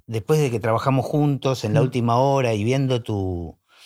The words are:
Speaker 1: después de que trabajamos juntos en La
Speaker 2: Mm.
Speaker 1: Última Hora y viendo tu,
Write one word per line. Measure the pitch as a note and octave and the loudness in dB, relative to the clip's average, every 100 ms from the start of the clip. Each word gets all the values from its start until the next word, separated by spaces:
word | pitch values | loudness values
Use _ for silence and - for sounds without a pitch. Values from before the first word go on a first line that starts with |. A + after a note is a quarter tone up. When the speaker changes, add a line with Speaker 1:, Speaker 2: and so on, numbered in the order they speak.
| - | -6
Speaker 1:
después | A2 - D#3 | -6 0 2
de | C#3+ | 2
que | A2+ | 0
trabajamos | A2+ A2 C#3 C3 - | 0 0 2 0 0
juntos | D3+ D3 C3+ C#3 B2+ | 0 0 0 -2 -2
en | G#2+ | 0
La | A2 | 2
Speaker 2:
Mm. | |
Speaker 1:
Última | B2 A#2+ A#2 A#2 | 2 0 0 2
Hora | C#3 C#3 B2 | 2 2 0
y | A2 G#2+ | 0 0
viendo | C3+ C3+ B2 | 0 0 -2
tu, | A#2 G#2 F#2 F2 E2 - _ _ | -2 -4 -2 -4 -8 -14 _ _